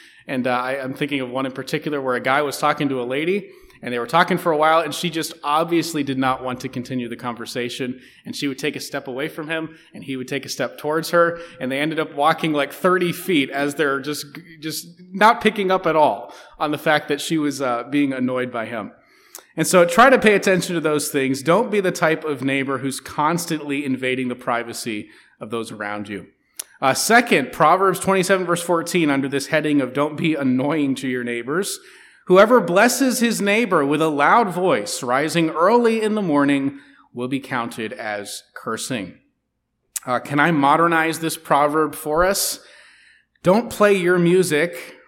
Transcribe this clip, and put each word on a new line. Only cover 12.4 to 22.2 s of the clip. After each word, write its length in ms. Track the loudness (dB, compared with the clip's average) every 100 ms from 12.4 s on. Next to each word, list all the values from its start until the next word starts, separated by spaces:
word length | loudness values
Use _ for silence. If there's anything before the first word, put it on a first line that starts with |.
| 0
like, 220 | 0 -2
thirty 360 | 0 0 2 0
feet 380 | -4 0 0 0
as 280 | -2 -4 0
they're 220 | 0 0
just, 280 | -4 -8 -10 -16 -20 -12
just 260 | -10 -10 -12 -20 -10
not 280 | 4 4 6
picking 300 | 0 0 0
up 160 | 2 2
at 100 | 4
all 380 | 4 2 -8 -18 -18 -6
on 140 | -4
the 40 | -2
fact 320 | 2 0 0
that 140 | -4
she 160 | -2 -2
was, 240 | -2 -2
uh, 220 | -2 -2
being 280 | -2 0 0
annoyed 400 | 0 -2 -2 -4
by 140 | -6 -6
him. 260 | -8 -10 -14 _ _ _ -20 _ -4
And 100 | 2
so 200 | 4 6
try 240 | 8 8
to 80 | 8
pay 160 | 4
attention 400 | 4 4 0 0
to 60 | -2
those 260 | 0 0 0
things. 340 | 0 0 0
Don't 280 | 2 2 2
be 100 | 0
the 100 | 0
type 320 | 0 0 0